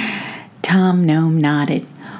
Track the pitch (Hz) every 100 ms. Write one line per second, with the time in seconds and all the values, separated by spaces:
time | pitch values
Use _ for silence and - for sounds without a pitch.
0 | - - - - - - - 185 185 180
1 | 170 156 165 160 147 147 143 - - -
2 | - -